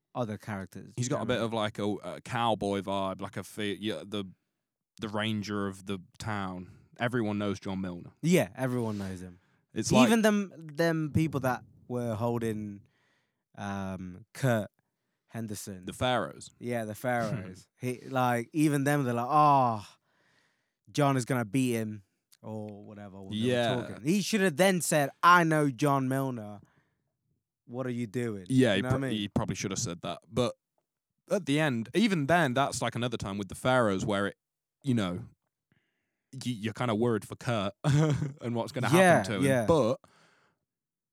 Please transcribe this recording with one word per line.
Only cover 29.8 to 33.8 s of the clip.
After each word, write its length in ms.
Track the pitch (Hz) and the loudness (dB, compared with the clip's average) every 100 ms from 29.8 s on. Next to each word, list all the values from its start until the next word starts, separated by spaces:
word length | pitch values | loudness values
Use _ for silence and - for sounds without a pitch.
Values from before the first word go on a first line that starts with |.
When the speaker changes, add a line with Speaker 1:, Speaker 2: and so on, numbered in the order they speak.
| 87 85 | -6 -6
Speaker 2:
that. 160 | 90 85 - | -8 -10 -6
But 220 | 113 120 - _ _ _ _ _ _ - | -2 -2 -4 _ _ _ _ _ _ -4
at 160 | 196 143 | -2 0
the 120 | 143 | 2
end, 300 | 156 120 110 | 2 0 -2
even 340 | 175 226 185 139 | 2 2 2 4
then, 260 | 170 147 | 4 4
that's, 280 | 123 135 113 | 2 0 -2
like, 140 | 120 113 | -4 -2
another 220 | 120 117 | -4 -4
time 200 | 107 101 | -6 -6
with 120 | 98 | -6
the 60 | - | -4
Pharaohs 500 | 131 127 | 2 4